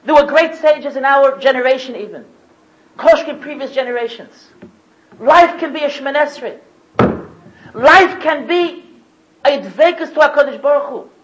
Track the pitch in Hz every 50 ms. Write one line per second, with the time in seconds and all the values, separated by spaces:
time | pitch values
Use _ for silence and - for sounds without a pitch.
0 | _ 233 302 294 285 285 269 311 339 320 320 - 311 302 302 285 240 285 233 269
1 | 262 277 277 277 277 262 269 - - 269 262 254 247 262 262 254 - 262 240 196
2 | 208 202 175 135 107 - _ _ _ _ _ _ _ _ _ _ _ _ _ -
3 | - 320 320 - - 302 277 - - 285 294 254 269 - - 269 254 247 240 240
4 | 233 226 - - - - _ _ _ _ _ _ - - _ _ _ _ _ _
5 | _ _ _ - 214 262 311 349 349 339 339 - 330 294 269 311 294 277 - 262
6 | 269 269 277 294 302 294 - - 254 196 - - _ _ _ _ _ _ _ -
7 | - - - - - - - _ _ - - _ - - - 220 247 302 330 381
8 | 381 - - - - 311 311 294 233 220 339 359 349 330 - - - _ _ _
9 | _ _ _ _ _ _ _ _ - 277 285 233 185 190 - 240 311 349 339 -
10 | 320 - - 302 302 285 - 285 285 269 226 214 - 285 294 285 285 277 262 -
11 | - - _ _